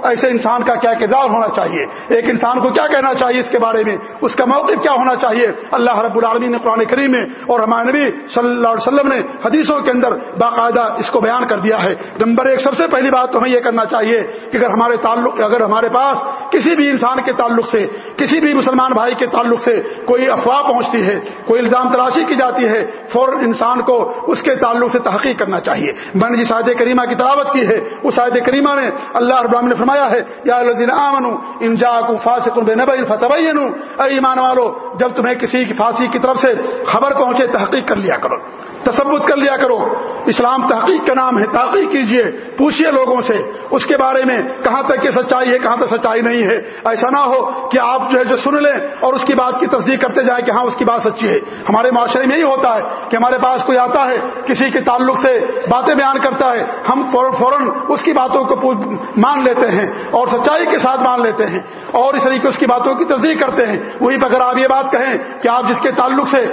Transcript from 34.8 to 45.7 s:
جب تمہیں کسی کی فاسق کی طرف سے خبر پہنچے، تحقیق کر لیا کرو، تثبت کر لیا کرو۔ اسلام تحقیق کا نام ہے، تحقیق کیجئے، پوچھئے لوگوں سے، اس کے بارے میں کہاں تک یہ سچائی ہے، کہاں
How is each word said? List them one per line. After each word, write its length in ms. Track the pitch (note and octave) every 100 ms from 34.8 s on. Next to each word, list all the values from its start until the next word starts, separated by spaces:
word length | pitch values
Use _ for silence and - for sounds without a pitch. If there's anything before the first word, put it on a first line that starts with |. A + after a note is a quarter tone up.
| - F#3
جب 80 | B3+ -
تمہیں 200 | A#3+ B3
کسی 300 | A#3 B3+ A#3
کی 80 |
فاسق 280 | - A3 A#3+ B3
کی 80 | B3
طرف 180 | B3+ C4
سے 160 | C4 G3+ - - -
خبر 280 | G#3+ C#4
پہنچے، 340 | C4+ B3 B3 B3
تحقیق 400 | A3 G3 C4+ -
کر 80 | G3+
لیا 220 | F#3+ -
کرو، 180 | B2+ A#2+ - - - -
تثبت 440 | - A#3+ C#4 D4 D4
کر 100 | C#4+
لیا 200 | C#4 C4+
کرو۔ 300 | C4 A3+ F3 - - - -
اسلام 420 | A#3 A#3+ C4 B3+
تحقیق 400 | A3+ A3+ E4 -
کا 60 |
نام 260 | C4 B3+ A#3+
ہے، 60 | G#3+
تحقیق 460 | A#3 B3+ G4+ G4
کیجئے، 320 | C#4 A#3 B3 G3+ - - -
پوچھئے 340 | C#4+ C4+ D#4+
لوگوں 300 | C#4 B3+ B3+
سے، 300 | A#3 G#3+ - - -
اس 140 | B3+ -
کے 120 | C#4
بارے 280 | C4 C4 C4
میں 160 | A#3+ B3+ -
کہاں 200 | B3 B3+ C4+
تک 180 | C4+ C#4+
یہ 60 |
سچائی 420 | B3+ B3 B3+ B3+
ہے، 60 | B3
کہاں 180 | B3